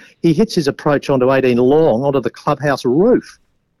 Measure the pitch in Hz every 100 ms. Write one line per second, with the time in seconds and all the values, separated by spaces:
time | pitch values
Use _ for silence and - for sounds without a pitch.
0 | - _ 170 156 220 - 143 - 151 143
1 | - 135 127 135 127 120 127 151 160 113
2 | 139 139 117 - - 143 147 131 127 135
3 | 220 214 - - _ _ _ _